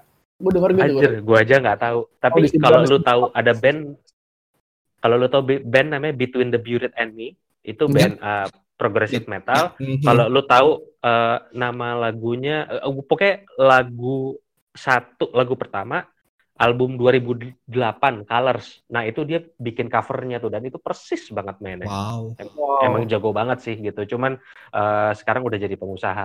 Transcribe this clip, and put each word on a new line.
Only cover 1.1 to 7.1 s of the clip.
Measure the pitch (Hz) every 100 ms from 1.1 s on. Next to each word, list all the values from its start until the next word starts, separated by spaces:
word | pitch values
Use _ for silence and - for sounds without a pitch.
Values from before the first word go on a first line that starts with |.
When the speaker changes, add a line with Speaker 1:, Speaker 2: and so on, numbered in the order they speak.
Speaker 1:
gua. | 113 104
Speaker 2:
gua | 113
aja | 110 135
nggak | 120 101
tahu. | 117 117 113 _
Tapi | 127 165
Speaker 1:
Audisi | 147 156
Speaker 2:
kalau | 139 123
Speaker 1:
drummer | 127
Speaker 2:
lu |
Speaker 1:
Smashing | 139 127
Speaker 2:
tahu | 120
Speaker 1:
Pumpkins. | 123 120
Speaker 2:
ada | 117
band, | 113 131 151 147 143 _ _ _ _ _ _ _ _ _ _
kalau | 113 120
lu | 127
tahu | 139 131
bi-, | 139
band | 120 131 151
namanya | 143 156 131
Between | 123 127 123
the | 120
Buried | 110 120 127 -
and | 113